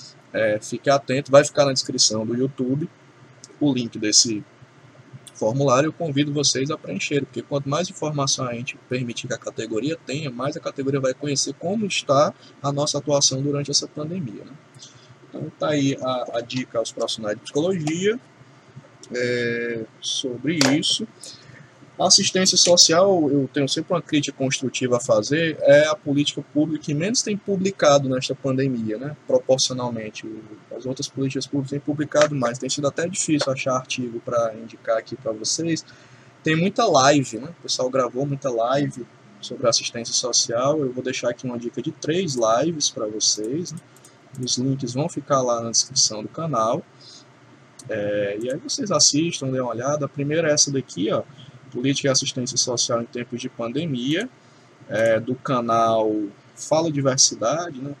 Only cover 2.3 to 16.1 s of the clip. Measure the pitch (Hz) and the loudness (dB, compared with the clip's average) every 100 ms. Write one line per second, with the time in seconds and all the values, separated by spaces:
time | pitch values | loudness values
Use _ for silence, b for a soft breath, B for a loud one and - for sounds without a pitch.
2.3 | 120 131 135 127 143 170 - - - - | 0 -2 -2 -2 -2 -4 -12 -20 -20 -20
3.3 | - - - 147 123 117 107 107 - 117 | -20 -20 -2 0 2 -2 -2 2 4 2
4.3 | 104 - - - - - - - - - | -2 -6 -18 -20 -20 -20 -20 -20 -20 -20
5.3 | - 110 135 139 127 156 147 165 139 147 | -4 0 2 4 4 2 -2 -2 0 0
6.3 | 147 143 127 139 151 - 196 - 143 131 | 0 0 0 -2 -4 -8 -6 -2 -2 -2
7.3 | - - 143 139 151 185 - 151 147 135 | -8 -4 -4 -2 -2 -4 -4 -4 -2 -2
8.3 | - 127 120 123 - - 127 120 - 123 | -2 -4 -6 -10 -12 -6 -4 -4 -8 -8
9.3 | 113 113 - 110 110 139 165 - 139 151 | -8 -6 -8 -6 -4 -4 -6 -6 -8 -6
10.3 | 120 139 160 156 - 135 139 131 127 147 | -6 -6 -6 -8 -4 -2 0 0 -2 -4
11.3 | 135 139 139 170 220 202 - - 139 170 | -2 -4 -4 -4 -2 -2 -4 2 2 2
12.3 | B B - 139 143 151 147 147 143 - | B B -8 -4 -2 -2 -2 0 2 2
13.3 | 131 143 143 143 143 151 151 156 190 123 | 0 -2 -2 -2 -4 -4 -8 -8 -6 -8
14.3 | 98 104 139 - B B B B - - | -10 -16 -20 -20 B B B B -20 -16
15.3 | 131 151 - 156 147 135 131 127 | -12 -10 -4 -2 2 0 0 -2